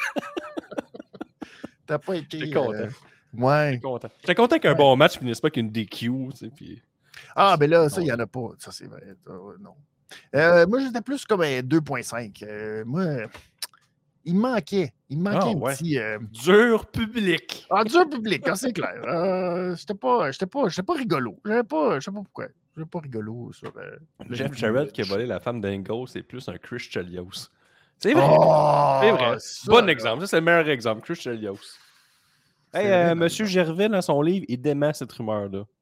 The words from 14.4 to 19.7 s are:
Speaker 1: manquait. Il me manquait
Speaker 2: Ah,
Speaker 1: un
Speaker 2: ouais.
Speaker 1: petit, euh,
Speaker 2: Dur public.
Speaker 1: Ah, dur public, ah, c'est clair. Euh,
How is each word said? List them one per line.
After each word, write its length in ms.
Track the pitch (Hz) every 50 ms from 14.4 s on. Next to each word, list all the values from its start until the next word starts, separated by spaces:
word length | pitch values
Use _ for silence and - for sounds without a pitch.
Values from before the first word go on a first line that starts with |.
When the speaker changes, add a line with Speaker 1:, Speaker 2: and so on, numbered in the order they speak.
Speaker 1:
manquait. 520 | 226 262 254 214 - - 202 196 170 123 - _ _ -
Il 80 | 135 156
me 120 | 180 208
manquait 80 | 208 170
Speaker 2:
Ah, 40 | - 233
Speaker 1:
un 40 | 214 147
Speaker 2:
ouais. 160 | 110 131 139
Speaker 1:
petit, 200 | 131 160 170 147 127
euh, 180 | 110 107 107 107 120 107
Speaker 2:
Dur 540 | 110 113 123 165 190 208 233 240 226 208 - -
public. 800 | - - 226 214 247 240 208 185 165 156 - - - - - -
Speaker 1:
Ah, 140 | 185 196 220
dur 240 | 214 254 349 359 302
public, 320 | 294 240 214 220 175 135 - -
ah, 80 | -
c'est 160 | 190 254 254
clair. 280 | 214 180 120 95 90 - -
Euh, 680 | 113 135 165 175 196 185 185 185 180 175 185 185 180